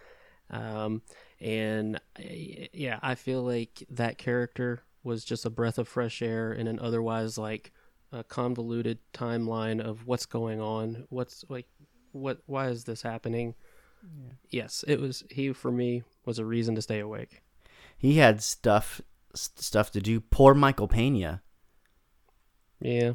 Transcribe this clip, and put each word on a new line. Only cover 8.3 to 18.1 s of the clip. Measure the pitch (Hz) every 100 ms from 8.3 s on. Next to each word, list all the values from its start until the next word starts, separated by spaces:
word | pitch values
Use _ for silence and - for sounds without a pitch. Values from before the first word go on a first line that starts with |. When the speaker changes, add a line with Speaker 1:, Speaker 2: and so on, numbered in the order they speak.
| - 123 120 117 117 113 113 _
Speaker 1:
timeline | - 120 117 113 113 110 110
of | 113 107 120
what's | 123 -
going | 117 113 110
on, | 107 110 110 113 135
what's, | 127 123 - -
like, | 131 123 _ - _ _
what, | 139 135 - -
why | 139 135
is | 120
this | 120 113
happening? | 120 113 120 117 117 113 - - _ _
Speaker 2:
Yeah. | 190 156 123 131 _
Speaker 1:
Yes, | 127 110 - -
it | 147
was, | 135 127 -
he, | 135 135
for | 127 131
me, | 123 123 120 120 _
was | - 113
a |
reason | 110 117 113
to | 110
stay | - 107
awake. | 104 107 - - _ - - - - -
Speaker 2:
He | 131